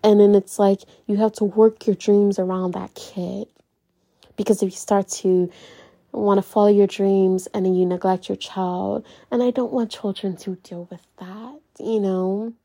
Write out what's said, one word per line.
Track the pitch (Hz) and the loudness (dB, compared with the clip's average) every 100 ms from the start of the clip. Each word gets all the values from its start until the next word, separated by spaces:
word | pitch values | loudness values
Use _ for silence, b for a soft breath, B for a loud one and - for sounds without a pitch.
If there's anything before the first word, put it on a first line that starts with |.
And | 214 208 | 6 6
then | 208 | 8
it's | 202 190 - | 6 2 0
like, | 202 196 - b - | 2 2 -4 b -6
you | 208 | 0
have | 220 | 0
to | 214 | 0
work | 208 196 220 220 - | -4 4 4 4 -4
your | 190 | -2
dreams | - 202 202 196 | 2 2 2 0
around | 185 185 185 | -4 -4 -4
that | 185 185 | -6 -12
kid. | - - - 180 196 214 _ _ _ _ _ _ _ _ - | -16 -16 -10 -8 -8 -12 _ _ _ _ _ _ _ _ -10
Because | 202 202 | -2 0
if | 190 | -2
you | - | -6
start | - 202 190 | -2 0 0
to | - 190 185 175 B B B B B _ | -4 0 2 0 B B B B B _
wanna | 226 208 196 | -4 0 0
follow | 190 - 208 | 0 2 4
your | 202 196 | 4 2
dreams | - 196 196 190 185 - | 2 0 2 2 0 -4
and | 214 185 | -4 0
then | |
you | 185 | 2
neglect | 180 180 190 185 - | 0 0 -2 -2 -4
your | 190 | -10
child, | - - 180 180 190 214 - B B | -8 -6 -6 -4 -6 -6 -8 B B
and | 247 | -2
I | 247 | -2
don't | 247 240 | -2 -4
want | 262 226 | -4 -4
children | - 208 190 196 175 | -6 -8 -6 -8 -8
to | - 180 | -10 -12
deal | - 175 175 | -12 -16 -14
with | 180 _ _ | -20 _ _
that, | 185 202 233 294 _ _ | -20 -18 -20 -20 _ _
you | - 226 | -4 -2
know? | 196 185 185 196 226 233 | 0 -2 -2 -4 -6 -12